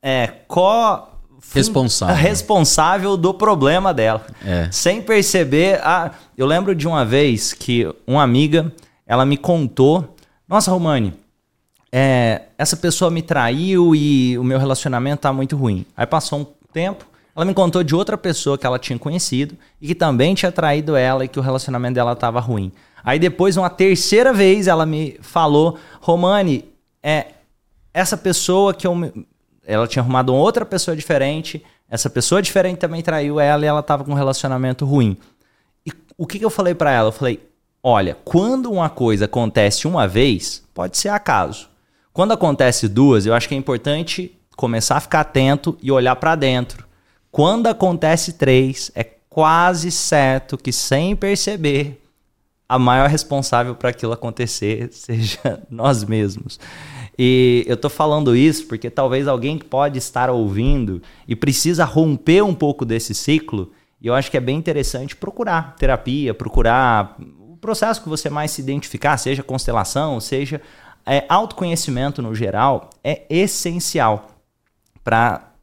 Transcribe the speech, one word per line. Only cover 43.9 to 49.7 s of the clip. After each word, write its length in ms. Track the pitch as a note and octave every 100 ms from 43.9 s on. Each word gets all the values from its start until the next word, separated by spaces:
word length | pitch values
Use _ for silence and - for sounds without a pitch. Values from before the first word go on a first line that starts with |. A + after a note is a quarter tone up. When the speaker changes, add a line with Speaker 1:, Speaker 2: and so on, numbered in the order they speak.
| D3+ E3 - F3+ _ _ -
Speaker 1:
começar 400 | B2+ A2+ - C#3+
a 40 |
ficar 200 | - D#3
atento 560 | D3 C3+ C3 C#3 - D#3+
e 100 | C3
olhar 240 | C3+ B2+ B2+
pra 180 | D#3+ E3
dentro. 500 | C3+ B2 B2+ - - _ _ _ _
Quando 360 | - D#3 A3+ A#3
acontece 680 | - F#3 E3+ D#3 E3 -
três, 580 | E3 C3+ B2+ C3 C3+ -
é 80 | - - _ _
quase 640 | - D#3 D#3+ F3+